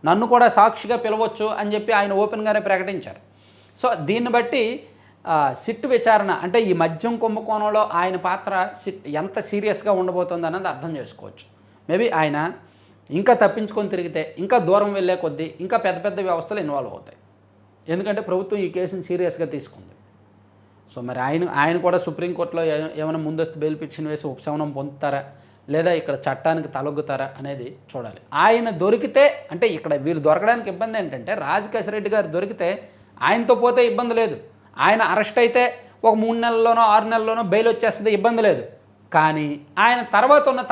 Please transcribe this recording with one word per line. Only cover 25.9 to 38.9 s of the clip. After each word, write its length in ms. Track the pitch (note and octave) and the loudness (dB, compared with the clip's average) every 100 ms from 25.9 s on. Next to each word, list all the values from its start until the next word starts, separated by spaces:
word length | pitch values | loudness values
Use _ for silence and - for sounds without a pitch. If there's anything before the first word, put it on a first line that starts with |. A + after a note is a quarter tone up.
ఇక్కడ 220 | E3+ - | 0 -2
చట్టానికి 540 | C#3 C#3 C3+ D#3+ E3 D3+ | -4 -4 -2 -2 -2 -4
తలొగ్గుతారా 640 | C3+ C#3+ D3 D3 C3+ C3+ C#3 | -6 -6 -6 -6 -6 -6 -8
అనేది 300 | C#3 C#3 B2 - _ | -12 -10 -12 -16 _
చూడాలి. 300 | C3+ A#2 G2 _ | -12 -12 -16 _
ఆయన 380 | D3 F#3 A#3 A3+ | 2 4 4 2
దొరికితే, 560 | F3 F#3 G#3+ C4+ C4 C#4 - - | -2 2 2 2 4 4 4 -10
అంటే 160 | E3+ - | -2 0
ఇక్కడ 260 | D#3 D#3+ | 0 -2
వీళ్ళు 280 | D3 C#3 D#3+ | -2 -2 0
దొరకడానికి 480 | D3 D#3 G#3 A#3+ G#3 | 2 4 2 0 -2
ఇబ్బంది 280 | F3 A3 A3 | -6 -4 -4
ఏంటంటే 360 | E3+ C3 A#2+ | -6 -8 -6
రాజ్ 360 | G#3 C#3+ F#3 G#3 | -6 -2 -2 -2
కసిరెడ్డి 360 | A3+ G3 G#3+ G3+ | -6 -4 -6 -2
గారు 180 | G#3+ F3+ D#3+ | 0 0 -4
దొరికితే 340 | G3 A3+ F3 F#3+ - - _ - | -4 -4 -4 -4 -10 -20 _ -2
ఆయనతో 320 | C3+ A3+ A#3 B3 | 0 2 4 4
పోతే 180 | A#3+ B3 A#3+ | 4 4 4
ఇబ్బంది 240 | A#3+ A#3+ A3+ | 2 0 0
లేదు. 160 | A3+ B2+ - _ _ - D#3 | 0 -2 -12 _ _ 2 4
ఆయన 160 | A3+ G3 | 4 2
అరెస్ట్ 260 | F#3 G#3+ - | 2 0 2
అయితే 200 | A#3+ A#3+ B3 - - _ A3 | 4 4 2 -2 -18 _ 2
ఒక 80 | A3 | 4
మూడు 160 | A3 A#3 | 0 0
నెలల్లోనో 380 | A#3 A3+ A3+ A#3 A3+ | 0 2 4 4 6
ఆరు 120 | G#3+ A3 | 4 4
నెలల్లోనో 320 | A3+ A3 A3+ G#3 | -2 0 -2 2
బెయిల్ 160 | G3+ A3+ | 2 4
వచ్చేస్తుంది, 420 | A3+ A3+ - G#3 G3+ | 2 0 0 0 2
ఇబ్బంది 240 | G#3+ A#3 G#3+ | 2 4 4
లేదు. 180 | C#3+ - - _ | 2 -2 -18 _